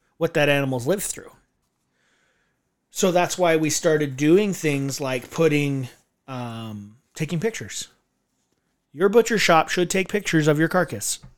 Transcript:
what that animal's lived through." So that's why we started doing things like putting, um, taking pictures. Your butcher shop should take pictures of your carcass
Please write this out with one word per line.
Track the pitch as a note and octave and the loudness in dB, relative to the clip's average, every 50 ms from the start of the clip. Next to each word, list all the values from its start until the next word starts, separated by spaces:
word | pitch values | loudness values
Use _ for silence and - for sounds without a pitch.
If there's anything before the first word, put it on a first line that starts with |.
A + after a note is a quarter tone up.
| _ _ _ | _ _ _
what | _ E3 D#3+ E3 | _ -4 0 2
that | D#3+ D3 D3 | 2 2 4
animal's | C#3+ C#3 C#3 C3+ C3 B2 A#2 | 2 2 0 -2 -4 -4 -2
lived | C#3 F#3 G#3 - | -2 -2 -2 -2
through." | - - - - - - _ _ _ _ _ _ _ _ _ _ _ _ _ _ _ _ _ _ _ _ _ _ _ _ _ _ _ _ _ _ _ | -8 -10 -10 -14 -20 -20 _ _ _ _ _ _ _ _ _ _ _ _ _ _ _ _ _ _ _ _ _ _ _ _ _ _ _ _ _ _ _
So | - - - F#3 E3+ | -4 0 0 2 2
that's | F3 F3+ E3+ - | 2 0 0 -2
why | - F3+ E3+ D#3+ | 0 2 2 2
we | D#3+ D#3 D3+ | 2 0 0
started | D3 - - E3+ D#3 D3+ D3+ C#3 C3 | -2 0 2 2 2 2 0 -4 -2
doing | B2+ D3 D3+ E3+ G3+ G#3+ G3+ F3 | 0 4 4 4 4 4 0 -4
things | - - D3+ C#3+ C#3 C#3 C#3 B2+ - | -2 -2 -2 -2 -2 -2 -4 -6 -6
like | C#3+ C3 C3 B2+ - - | -6 -6 -6 -6 -8 -8
putting, | - - E3 D#3+ D3+ D3 C#3+ C#3+ C#3 C3+ B2+ B2 - _ _ _ _ _ _ | -2 0 2 2 2 2 0 0 -2 -4 -6 -8 -12 _ _ _ _ _ _
um, | - C3 B2+ B2 A#2 A2+ A2+ A2+ A2 G#2+ G#2 G2+ G#2 G#2+ _ _ _ _ | -14 -12 -10 -10 -10 -10 -12 -12 -12 -12 -14 -14 -16 -20 _ _ _ _
taking | - D#3+ D3 F3 D#3+ | -8 -6 -4 -4 -4
pictures. | F3 A3+ A3 - A#2 G2+ - - - - _ _ _ _ _ _ _ _ _ _ _ _ _ _ _ _ _ _ _ _ | -4 -4 -6 -6 -12 -12 -12 -12 -12 -14 _ _ _ _ _ _ _ _ _ _ _ _ _ _ _ _ _ _ _ _
Your | - C#3 F#3 | -2 0 0
butcher | G3+ G3+ A#3+ A3 - A#3 | 4 4 4 4 4 0
shop | F#3+ - - E3+ D#3+ D#3 - | 2 4 6 6 4 4 2
should | - F3+ F3+ E3+ | 0 -2 0 0
take | - F#3+ F#3+ - | 0 -2 -2 -2
pictures | - G#3 G3 - - D#3+ D3+ D#3 | -4 -4 -4 0 0 2 4 4
of | D3+ D3 | 2 2
your | D#3+ | 2
carcass | D#3+ - F#3 E3+ - - - - - - - - - _ | 2 2 0 0 0 -4 -8 -6 -6 -6 -8 -10 -20 _